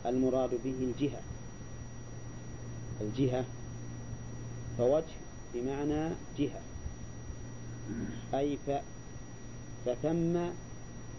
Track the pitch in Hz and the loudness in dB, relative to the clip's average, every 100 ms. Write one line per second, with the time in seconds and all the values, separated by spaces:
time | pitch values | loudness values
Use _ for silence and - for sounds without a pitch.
0 | 117 127 131 131 127 123 127 131 127 120 | 2 6 6 6 4 2 2 2 2 4
1 | 139 113 - - - - - - - - | 2 2 -6 -6 -8 -8 -8 -8 -8 -8
2 | - - - - - - 117 117 - - | -8 -8 -6 -8 -8 -6 -6 -6 -4 -2
3 | 107 123 135 127 - - - - - - | 0 4 4 4 0 -4 -6 -6 -6 -6
4 | - - - - - - - 117 120 151 | -6 -6 -6 -6 -6 -6 -4 4 8 8
5 | 160 - - - - 120 127 139 147 151 | 4 -6 -8 -8 -6 -2 0 2 4 4
6 | 160 - - - 139 - - - - - | 2 0 -4 0 0 0 -6 -6 -6 -6
7 | - - - - - - - - - 113 | -8 -8 -8 -6 -6 -8 -6 -6 -4 -2
8 | 104 - - 131 147 139 - 139 - - | -2 -4 0 4 4 2 2 0 0 -8
9 | - - - - - - - - 123 120 | -8 -8 -8 -8 -8 -8 -8 -2 0 2
10 | 147 170 170 170 175 175 - - - - | 4 4 6 4 2 -2 -8 -8 -8 -8
11 | - | -8